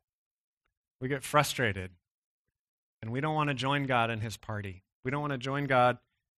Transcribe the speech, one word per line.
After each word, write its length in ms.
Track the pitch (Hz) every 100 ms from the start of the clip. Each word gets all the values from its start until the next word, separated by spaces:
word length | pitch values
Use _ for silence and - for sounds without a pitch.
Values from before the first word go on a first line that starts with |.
| _ _ _ _ _ _ _ _ _ -
We 100 | 127
get 140 | 139
frustrated, 680 | - 147 139 - 117 95 92 - _ _ _ _ _ _ _ _ _ _
and 100 | 110
we 100 | 127
don't 140 | 156 156
want 140 | 147
to 40 |
join 320 | 135 131 143 139
God 240 | 123 117
in 120 | 110
his 160 | 113 -
party. 440 | - 107 101 90 _ _
We 80 | 127
don't 100 | 143
want 120 | 147
to 40 | 135
join 280 | 131 139 139
God 340 | 131 123 120 _ _ _